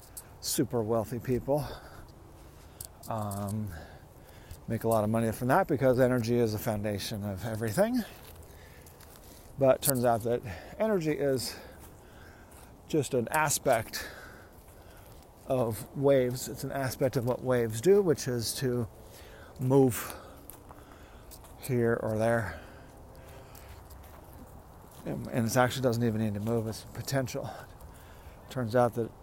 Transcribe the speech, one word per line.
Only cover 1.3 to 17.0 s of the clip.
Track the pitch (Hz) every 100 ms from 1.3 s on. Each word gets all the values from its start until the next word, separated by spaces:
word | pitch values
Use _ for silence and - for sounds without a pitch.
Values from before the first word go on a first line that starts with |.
| 120 135 147 123 - - - - - - - - - - - - - -
um, | 113 104 101 101 107 104 82 - - - - - - - - -
make | 113
a | 113
lot | 113
of | 107
money | 113 117
from | 107 123
that | 165 185
because | 135 131 123
energy | 127 127 113 120
is | 113
the | 107
foundation | - 107 107 101 - 104
of | 101 95 113
everything. | 107 113 107 220 247 - - - - - - - - - - - - - - - -
But | 135 -
it |
turns | - 127 123
out | 117
that | 117 120 107 85 - -
energy | 220 196 156
is | 151 143 131 - - - - - - - - - - - - - - -
just | 160 135 127
an | 113
aspect | 156 156 - 143 113 - - - - - - - - - - - - - - - - -
of | 131 117 107 - 147
waves. | 139 135 123 123 -
It's | -
an | 135
aspect | 139 131 -